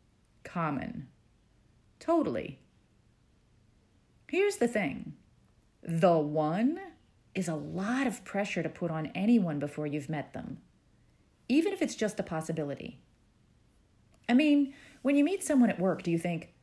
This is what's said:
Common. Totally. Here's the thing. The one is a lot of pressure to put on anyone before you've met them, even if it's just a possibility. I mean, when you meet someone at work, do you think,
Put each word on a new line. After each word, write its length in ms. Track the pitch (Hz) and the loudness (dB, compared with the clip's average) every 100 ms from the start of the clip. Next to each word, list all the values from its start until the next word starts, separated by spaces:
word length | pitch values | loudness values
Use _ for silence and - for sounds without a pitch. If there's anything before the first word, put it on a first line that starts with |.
| _ _ _ _ - | _ _ _ _ -10
Common. 640 | 175 160 139 - - 131 _ _ _ _ _ _ _ _ - | -4 -2 -2 -6 -10 -14 _ _ _ _ _ _ _ _ -10
Totally. 600 | - 330 214 120 - 143 _ _ _ _ _ _ _ _ _ _ _ _ _ _ _ _ - | 0 2 2 -4 -6 -14 _ _ _ _ _ _ _ _ _ _ _ _ _ _ _ _ -6
Here's 260 | 339 403 403 | 0 0 2
the 140 | 240 | 0
thing. 480 | 226 180 - - - _ _ _ _ _ _ | 0 -4 -6 -10 -16 _ _ _ _ _ _
The 360 | - 165 180 165 | -6 4 6 6
one 600 | 147 151 151 175 247 349 381 - _ _ _ | 2 0 0 2 0 0 -8 -20 _ _ _
is 160 | 196 175 | -6 -4
a 60 | 156 | -4
lot 520 | 147 165 202 165 208 | -6 -6 -2 0 0
of 160 | 190 | -2
pressure 400 | - 202 202 190 | -6 -4 -2 -2
to 60 | 160 | -4
put 200 | - 170 | -4 -4
on 180 | 160 151 | -2 -4
anyone 520 | 175 202 240 175 147 | -2 4 4 4 -2
before 260 | 143 - 151 | -4 -4 -4
you've 220 | 147 135 | -4 -4
met 240 | 156 135 | -6 -6
them, 300 | - - - - _ _ _ _ _ _ _ - | -10 -10 -12 -18 _ _ _ _ _ _ _ 0
even 240 | 269 330 | 2 2
if 80 | 392 | 0
it's 140 | 269 - | -4 -2
just 260 | 214 202 | -4 -4
a 20 | |
possibility. 800 | 185 160 160 160 143 139 - - _ _ _ _ _ _ _ _ _ _ _ _ - | -6 -6 -4 -4 -6 -8 -12 -16 _ _ _ _ _ _ _ _ _ _ _ _ 2
I 40 | |
mean, 400 | 247 302 285 277 - - - | 4 6 4 2 -2 -20 -6
when 160 | 254 285 | 0 4
you 80 | 294 | 2
meet 180 | 392 | 0
someone 260 | - 285 233 | 0 4 4
at 80 | - | 4
work, 260 | 185 160 | 0 0
do 60 | - | 0
you 80 | 165 | -2
think, 360 | 175 165 - _ | -2 -6 -8 _